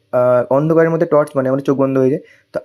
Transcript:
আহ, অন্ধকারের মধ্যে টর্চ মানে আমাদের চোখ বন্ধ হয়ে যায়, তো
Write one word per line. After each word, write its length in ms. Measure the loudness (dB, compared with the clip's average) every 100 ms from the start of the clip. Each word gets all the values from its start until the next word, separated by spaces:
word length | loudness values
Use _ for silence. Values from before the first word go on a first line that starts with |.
| _
আহ, 420 | 0 2 2 2
অন্ধকারের 360 | 0 2 2 2
মধ্যে 160 | 0 0
টর্চ 260 | 0 0 -2
মানে 140 | -2
আমাদের 160 | -2 -2
চোখ 120 | -2
বন্ধ 200 | 0 0
হয়ে 120 | 0
যায়, 120 | -2 -6 _ _
তো 60 | -10